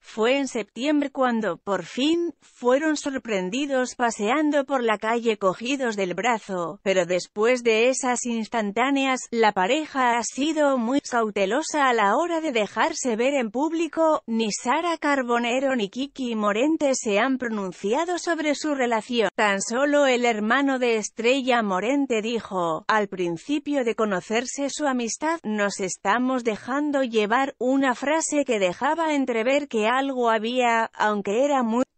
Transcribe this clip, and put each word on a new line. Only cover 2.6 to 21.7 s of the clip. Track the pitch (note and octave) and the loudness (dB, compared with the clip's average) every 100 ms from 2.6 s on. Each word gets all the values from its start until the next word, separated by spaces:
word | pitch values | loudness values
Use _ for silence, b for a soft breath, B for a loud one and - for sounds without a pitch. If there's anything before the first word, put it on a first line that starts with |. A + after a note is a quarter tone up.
| A#3+ C4+ D#4 D4 | 0 2 2 -2
sorprendidos | C#4+ C4+ A3+ G3+ F#3 A#3+ C#4+ C4 B3+ | -4 -6 -4 -2 -2 -4 -2 -2 -2
paseando | - A#3+ - G#3 C#4 D4+ D4 C#4 | -2 -2 0 0 2 2 0 0
por | C4+ | 0
la | A#3 G#3 | 0 0
calle | A3 A#3 A3+ G#3+ | 0 0 0 0
cogidos | F#3+ - A#3 C#4 B3 G#3 | 0 -2 -4 -2 -2 -2
del | F#3+ | -4
brazo, | F3 A3+ A3 - F#3 E3 G3 | -2 -2 -2 -4 -6 -4 -4
pero | G3+ F#3 E3+ | 0 2 2
después | F3+ - - A3+ B3+ | -2 -2 0 2 2
de | A#3+ A3 A#3+ | 2 4 4
esas | C4 B3+ A#3+ B3 | 2 -2 -2 -2
instantáneas, | A3+ G#3+ A#3+ G#3 G3+ C4 C#4 C4+ C4 - | -4 -2 -4 -2 0 2 2 2 -2 -2
la | A#3 A3 | 2 2
pareja | G3+ F#3 D4 D4+ C#4 B3 A#3 | 4 2 2 0 0 2 2
ha | |
sido | G#3+ - D4 D#4 D4 C4+ | -2 -2 -2 2 2 2
muy | A3+ C#4 | 2 0
cautelosa | - A#3+ A3 G#3 F#3+ C4 D#4 D#4 C4+ | 0 -2 0 0 0 0 0 0 2
a | |
la | A#3 G3+ A#3 | 4 4 2
hora | E4+ E4 | 2 -2
de | D#4+ | 0
dejarse | A3+ G3+ - D4 D#4+ C4 G#3+ | 0 -2 0 -2 0 -4 0
ver | B3 | 0
en | C#4+ A3+ | 0 -2
público. | A#3+ D#4 E4 E4 - D#4+ D4+ - | -2 -2 0 -2 2 2 2 0
Ni | A3+ A3 | -2 0
Sara | - A#3+ C#4+ E4+ D#4+ | -2 -2 0 0 -2
Carbonero | D4+ C#4 B3 A#3+ A#3+ B3+ C#4 | 0 0 2 0 2 0 0
ni | C4 G3+ | 0 -2
Kiki | A#3+ C#4 - B3 A3 | -4 -8 -6 -4 0
Morente | G#3 G3+ C#4+ D#4+ C#4+ | 0 2 2 2 2
se | C4 A#3 G3+ | 0 0 0
han | B3+ C4 | 2 0
pronunciado | A#3+ A3 F#3+ - G3 B3+ E4+ E4+ | -2 -4 -6 -4 -2 0 -2 -4
sobre | - D#4+ D#4 C#4+ | -2 -2 0 -2
su | D#4 | -2
relación. | C#4 A#3+ A3+ - A#3+ G3 | -2 0 0 -2 0 0
Tan | - G#3+ G3 | 2 0 0
solo | - A#3 C#4+ D4 | -2 0 2 4
el | C#4 B3 A#3+ | 4 4 2
hermano | G#3+ G#3+ B3+ C#4 C4 | 0 2 2 2 0
de | B3 A3+ | 2 0
Estrella | G#3 - A3+ C#4 B3+ A#3+ | -2 -2 2 2 2 0
Morente | G#3+ | 2